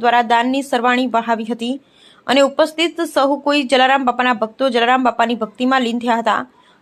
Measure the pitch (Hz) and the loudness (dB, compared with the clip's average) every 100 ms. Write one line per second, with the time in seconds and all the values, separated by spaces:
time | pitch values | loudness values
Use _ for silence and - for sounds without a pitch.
0 | 233 233 233 233 247 269 269 247 240 247 | 2 2 2 0 2 -2 -2 -2 0 0
1 | 254 226 233 226 220 240 240 277 - _ | 0 -2 -2 -4 -4 -6 -6 -8 -12 _
2 | - _ - 269 269 277 311 311 330 330 | -20 _ 0 2 2 2 0 0 -2 -2
3 | 330 311 269 277 285 294 247 254 262 269 | -4 0 0 0 0 0 2 2 4 2
4 | 247 240 247 247 220 - 269 233 233 262 | 0 0 -2 -2 -4 -2 -2 0 2 2
5 | 247 226 233 233 214 - 254 262 233 240 | 0 0 -2 -2 -6 -4 0 0 0 -2
6 | 240 226 226 208 254 _ _ _ | -2 -2 0 -2 -6 _ _ _